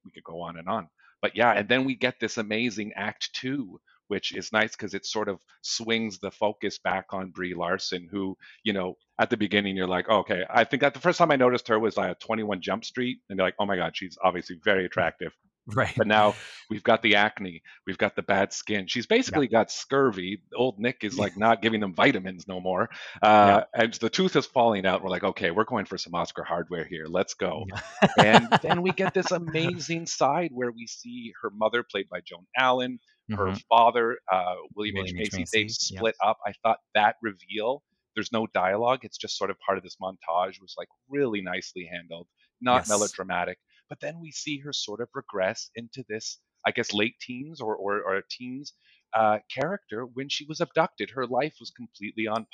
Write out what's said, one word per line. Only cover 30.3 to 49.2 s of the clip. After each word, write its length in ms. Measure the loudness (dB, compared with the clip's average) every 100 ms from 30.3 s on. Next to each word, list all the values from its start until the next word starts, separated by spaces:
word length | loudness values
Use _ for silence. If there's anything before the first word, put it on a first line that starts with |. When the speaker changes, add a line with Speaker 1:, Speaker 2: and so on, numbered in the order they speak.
| 2 -2
Speaker 1:
where 200 | -4 -6
we 140 | -6 -14
see 460 | -16 -14 -12 -12 -8
her 80 | -8
mother, 320 | -2 0 0
played 240 | -2 -4 -6
by 120 | -8
Joan 240 | -12 -18 _ 2
Allen, 420 | 4 2 -2 -8 _ _ -6
her 200 | -2 0
Speaker 2:
Mm-hmm. 60 | -2 4
Speaker 1:
father, 500 | 6 8 6 2 -2 -2
uh, 240 | 0 0 -6 -8
William 220 | -6 -4 -4
H. 60 |
Speaker 2:
William 160 | -6 -4
H. 120 | -4
Speaker 1:
Macy, 100 | -4 0
they've 120 | 0 0
Speaker 2:
Macy, 280 | -2 -6
yeah. 40 | -2
Speaker 1:
split 180 | -2 2
up. 140 | 0 0
I 80 | -4 -2
thought 140 | -2 -2 _
that 220 | 2 2 2
reveal, 640 | -6 -8 -10 -4 -2 -4 _ _ _
there's 180 | -8 -2
no 140 | -2 0
dialogue. 520 | 0 2 2 2 0
It's 140 | -4 -12
just 180 | -8 -4
sort 120 | -4
of 80 | -4
part 180 | -2 -2
of 60 |
this 120 | -4 -10
montage, 580 | -10 -8 -4 -2 -2 -6
was, 140 | -16 -16
like, 120 | -16 _ -8
really 340 | -2 -2 -2
nicely 420 | -4 -8 -8 -12 -12
handled, 340 | -12 -12 -16 -16 _ _ -4
not 200 | 2 2
Speaker 2:
Yes. 80 | 4
Speaker 1:
melodramatic. 720 | 2 2 -4 -4 -2 -2 -6 _ _ -20
But 120 | -12
then 200 | -12 -12
we 100 | -14
see 280 | -10 -8 -8
her 120 | -8
sort 280 | -8 -6 -8
of 80 | -10
regress 560 | -10 -8 -2 -2 -2 -10
into 300 | -14 -14 -14 -10
this, 300 | -10 -10 -14 _ _ -2
I 40 |
guess, 220 | -2 -2
late 240 | 0 0 -2
teens 400 | -12 -12 -12 -8
or, 140 | -6 -4
or, 260 | -2 -2
or 200 | -2 -4 -4
teens, 420 | -12 -12 -12 -14 -20 _ _ _
uh, 260 | 2